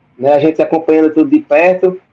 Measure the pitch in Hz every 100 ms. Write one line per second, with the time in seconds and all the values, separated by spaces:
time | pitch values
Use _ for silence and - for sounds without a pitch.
0 | _ - 135 147 160 156 151 160 160 156
1 | 156 156 143 151 - 147 180 185 185 185
2 | _